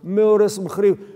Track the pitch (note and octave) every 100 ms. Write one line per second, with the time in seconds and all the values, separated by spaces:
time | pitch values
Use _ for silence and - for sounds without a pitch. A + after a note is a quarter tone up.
0 | E3+ G3+ G#3+ G#3 G#3 G3+ F#3 F#3+ G3+ G3+
1 | -